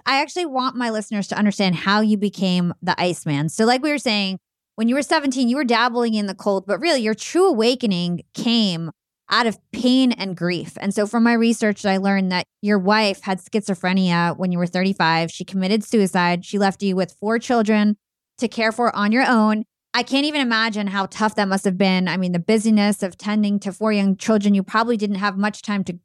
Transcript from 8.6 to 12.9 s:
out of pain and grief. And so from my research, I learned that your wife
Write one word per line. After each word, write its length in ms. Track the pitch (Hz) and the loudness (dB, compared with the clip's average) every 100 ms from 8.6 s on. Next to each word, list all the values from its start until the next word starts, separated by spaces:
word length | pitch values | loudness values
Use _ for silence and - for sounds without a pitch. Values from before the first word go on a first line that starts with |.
| 208 165 165 - _ _ - | 2 0 -6 -12 _ _ -2
out 180 | 214 233 | 0 0
of 100 | - _ | -2 _
pain 400 | - 247 262 254 | -4 2 4 2
and 260 | - 190 170 | 0 -4 -4
grief. 400 | 170 175 - - | -4 -4 -6 -8
And 140 | 196 | -6
so 140 | 208 208 | -2 -2
from 160 | 240 | 2
my 100 | 233 | 2
research, 520 | 233 233 226 214 202 202 | 4 2 2 0 0 0
I 120 | 190 | 0
learned 340 | 196 196 185 | 2 0 0
that 140 | 180 - _ | -2 -6 _
your 160 | 208 208 | 0 2
wife 440 | 185 | 4